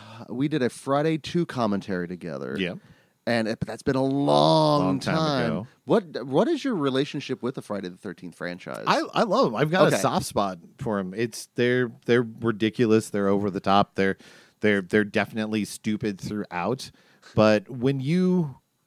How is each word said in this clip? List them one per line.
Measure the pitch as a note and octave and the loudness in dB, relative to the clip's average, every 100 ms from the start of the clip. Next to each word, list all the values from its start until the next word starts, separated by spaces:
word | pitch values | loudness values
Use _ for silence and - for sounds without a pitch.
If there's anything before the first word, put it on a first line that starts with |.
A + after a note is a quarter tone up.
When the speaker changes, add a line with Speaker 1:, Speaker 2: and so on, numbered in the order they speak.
| - A2+ - | -20 -18 -10
Speaker 1:
We | A#2+ D3 | -4 -2
did | D3+ | 0
a | B2 | -2
Friday | - C3+ C#3 D#3+ D#3 | -2 -2 0 0 -2
Two | - F3 E3+ | -2 -2 -2
commentary | C3 A2 G2+ G2 F#2 E2+ | 0 0 0 -2 -6 -6
together. | F2 E2+ C2+ C2 D2 | -8 -10 -8 -6 -4
Speaker 2:
Yeah. | F2 - - _ _ _ - | -4 -6 -16 _ _ _ -2
Speaker 1:
And | A#2 A2 | -2 0
it, | A#2 | -4
but | - | -6
that's | G#2+ | -6
been | - C3 | -2 0
a | |
long | C3+ C#3 C#3+ D3 D#3 D#3+ D3+ D3 - | 0 0 2 4 6 6 4 2 2
Speaker 2:
Long | - | -2
time | - - | -2 -2
Speaker 1:
time. | D#3 C3+ A#2 | 0 -2 -2
Speaker 2:
ago. | A#2 A2+ _ | -4 -8 _
Speaker 1:
What, | - G3+ E3+ B2+ C3+ | 0 0 0 -10 -2
what | C#3 B3+ | 0 2
is | D4+ | 0
your | C#4 G3 | -4 -2
relationship | C#3 C3 C#3+ D3 - B2+ | 0 0 -2 -6 -8 -6
with | A#2+ - | -6 -8
the | |
Friday | - G2+ F2+ | -8 -8 -8
the | F2+ | -10
Thirteenth | F#2+ E2+ F2 - | -14 -12 -14 -10
franchise? | F2 F2 - A1+ A1 | -10 -8 -10 -6 0
Speaker 2:
I, | A#3 D#4 | 0 0
I | D#3+ | 0
love | G#3+ G#3+ F#3+ | 2 4 2
'em. | A2 | 2
I've | D3+ | 2
got | F3+ D#3 | 4 4
Speaker 1:
Okay. | A#2 | 4
Speaker 2:
a | |
soft | A#2 D#3 - | 2 0 -2
spot | A#2 G2 F2+ - - | -2 -2 -4 -14 -10
for | A#2 G2+ | -4 -2
'em. | F#2 | -2
It's, | G2 A#2 - - - | -4 -4 -6 -10 -2
they're, | B2 B2 A#2+ A#2+ - | 0 2 0 -4 2
they're | A#2+ A#2 A2+ | 2 2 -2
ridiculous. | A2+ G#2 A2 - A2+ A2 - | -2 0 0 2 4 4 2
They're | G2+ G2 | -2 0
over | G2+ G2+ | 0 0
the | F#2 | -4
top. | - G2+ G2+ - | 2 4 2 0
They're, | G2 F#2 - - _ _ | -2 -2 -10 -20 _ _
they're, | G#2+ G2+ | 0 0
they're | F2+ G#2+ G#2 | 2 2 2
definitely | G#2+ G2 A2+ G#2+ A2 G2 | 0 -2 -4 -4 -2 -4
stupid | - A2+ G#2 G#2+ F#2+ | -6 -6 -4 -4 -6
throughout. | - G#2 - F2 F2+ C3 - - _ _ - - | -8 -8 -6 -4 -4 -4 -8 -18 _ _ -6 4
But | G#2+ G#2+ F#2+ | 6 4 0
when | B2+ B2+ C#3 | -4 -2 -2
you, | C3 F3+ F#3 F3+ D3+ B2+ _ _ | 0 2 2 2 0 -6 _ _